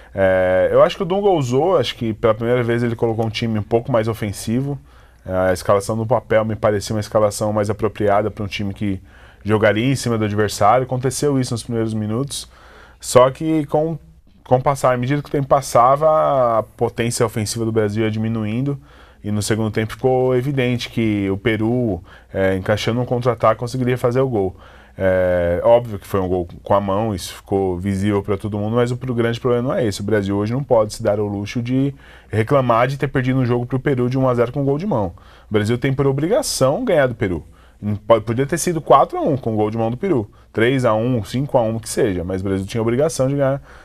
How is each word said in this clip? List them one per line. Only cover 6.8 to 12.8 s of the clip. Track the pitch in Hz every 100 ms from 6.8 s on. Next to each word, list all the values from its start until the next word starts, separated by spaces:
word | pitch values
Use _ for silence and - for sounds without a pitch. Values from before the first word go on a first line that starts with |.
| - 110
uma |
escalação | 104 113 104 - 107
mais | 107 104
apropriada | 110 110 - 104 101 107
pra | -
um | 101
time | - 101
que | 98 104 95 - - - -
jogaria | 98 107 107 104 127
em |
cima | 135 - 113
do |
adversário. | 107 104 104 - 104 123
Aconteceu | 123 127 131 - 147 135
isso | 123
nos | 117
primeiros | - 117 113
minutos. | 110 107 110 143 - - - - -